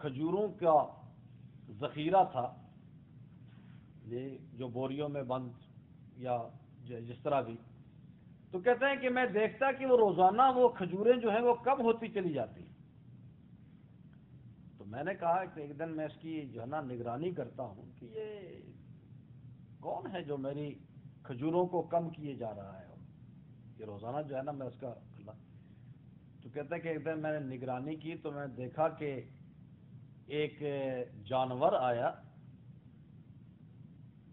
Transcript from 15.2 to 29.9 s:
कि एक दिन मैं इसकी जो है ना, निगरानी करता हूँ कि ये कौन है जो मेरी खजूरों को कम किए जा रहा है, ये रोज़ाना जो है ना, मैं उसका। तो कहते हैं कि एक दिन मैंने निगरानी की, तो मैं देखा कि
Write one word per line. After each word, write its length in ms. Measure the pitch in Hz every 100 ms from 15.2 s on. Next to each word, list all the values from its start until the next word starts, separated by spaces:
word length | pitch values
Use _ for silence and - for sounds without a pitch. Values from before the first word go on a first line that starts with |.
| 170 180 185
कि 160 | 160
एक 140 | 143 143
दिन 100 | 165 156
मैं 100 | 151
इसकी 340 | - 160 156 139
जो 120 | 117
है 80 | 120
ना, 120 | 156
निगरानी 500 | 135 120 120 123 175
करता 280 | 170 117 -
हूँ 200 | 117 101 - -
कि 80 | - 220
ये 120 | 214 208 180 - - - - - - - - - - - - -
कौन 240 | 165 277 349
है 120 | 180
जो 120 | 147 143
मेरी 300 | 135 143 147 - - - - - -
खजूरों 400 | 123 156 175 180
को 140 | 175 165
कम 200 | 170 165
किए 260 | - 147 120
जा 140 | 113
रहा 220 | 101 98
है, 220 | 98 - - - - - - - - - -
ये 80 | 107
रोज़ाना 360 | 101 113 143
जो 140 | 147 131
है 60 |
ना, 80 | 143
मैं 140 | 143 123
उसका। 240 | - 131 113 - - 101 - - - - - - - - - - -
तो 80 | 117
कहते 240 | 147 143
हैं 80 | 170
कि 60 | 165
एक 140 | 156
दिन 140 | 156 156
मैंने 200 | 156 151 135
निगरानी 480 | 127 127 127 143 156
की, 180 | 156 165
तो 140 | 156
मैं 220 | 143 139
देखा 340 | 117 123 - 160 -
कि 100 | 147 131 - - - - - - -